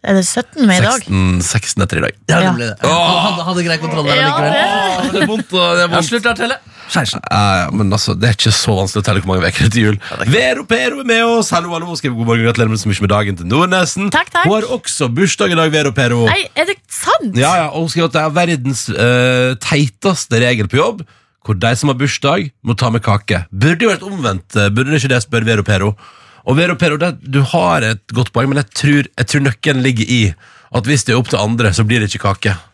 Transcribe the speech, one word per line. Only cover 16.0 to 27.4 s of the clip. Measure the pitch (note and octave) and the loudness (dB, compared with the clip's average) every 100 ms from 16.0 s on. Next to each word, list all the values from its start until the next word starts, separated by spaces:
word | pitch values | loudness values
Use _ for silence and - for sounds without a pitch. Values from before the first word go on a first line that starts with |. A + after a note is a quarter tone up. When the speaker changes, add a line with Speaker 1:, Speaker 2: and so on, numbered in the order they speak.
| B2 A#2+ A2+ | 0 2 2
Speaker 1:
Nei, | G4+ F4 | 0 -2
er | - E4 | -4 -2
det | G4 _ | -4 _
sant? | - - D5 B3 D3 | -6 0 0 0 0
Speaker 2:
Ja, | C#3+ F3+ | 2 2
ja, | D3+ | 0
og | D3+ E3 | -4 -4
hun | |
skriver | D#3+ E3 | 0 0
at | - | 0
det | D#3 | 0
er | D3+ | 0
verdens, | F3 D#3 B2+ B2 - | 0 -2 -2 -4 -4
øh, | - A#2+ B2 B2+ B2+ B2+ A#2+ | 0 2 4 2 2 0 -2
teiteste | - D3 C#3+ _ G3 E3+ - A#2 | 0 0 0 _ -2 -2 -2 2
regel | B2 A#2+ G2 | 2 2 0
på | C3 | 0
jobb, | G3 G#3+ - _ _ _ | 0 -2 -16 _ _ _
hvor | - G2 | -6 0
de | A#2 A#2+ | 0 2
som | D3 | 0
har | B2+ | 0
bursdag, | C#3 - C#3 F3 D3+ _ | -2 0 0 0 -4 _
må | A2+ A#2 | -4 0
ta | B2 | 0
med | A2+ | 0
kake. | A2 G2+ - F2+ F2 | 2 0 0 -4 -4
Burde | F#2+ C3+ E3+ A3 | 0 2 4 0
jo | |
vært | F3+ | 0
omvendt, | F#3+ G3 A#2 F#2 _ | -6 -4 -2 -4 _
øh, | G#2+ G2+ | 0 2
burde | G#2+ C3 | 2 0
det | D3+ | 0
ikke | C3 | 2
det, | B2 | 0
spør | - A#2 G#2+ | 0 -2 0
Vero | G#2+ | 0
Pero. | G#2 G2 G2+ G#2 - - - - | 2 0 0 -4 -14 -20 -20 -10
Og | - C#3 | 0 2
Vero | F3+ E3 | 2 0
Pero, | F3 D3+ | 0 0
det, | F3 - | -2 -4
du | C3+ C#3 | -2 0